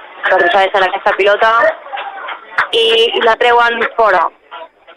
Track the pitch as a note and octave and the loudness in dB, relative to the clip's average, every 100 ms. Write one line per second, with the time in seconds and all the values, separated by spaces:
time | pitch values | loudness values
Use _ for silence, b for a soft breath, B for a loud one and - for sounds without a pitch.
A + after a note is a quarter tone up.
0 | - - G3+ F#3 F3+ G3 F#3+ G3+ F#3 F#3+ | -20 -8 -2 0 2 2 2 0 -2 -2
1 | G#3 - G3+ G#3 A3 A3+ - - - - | -2 0 2 2 2 2 0 -2 -10 -12
2 | - - - - - - - A3+ A3+ A3+ | -12 -14 -14 -16 -8 -6 -2 0 2 2
3 | A#3 - A#3 A3 B3 A#3+ A#3 A#3 B3 - | 0 0 0 2 2 2 2 0 -4 0
4 | G#3+ F#3 - - _ - - _ - | 2 2 0 -6 _ -20 -20 _ -20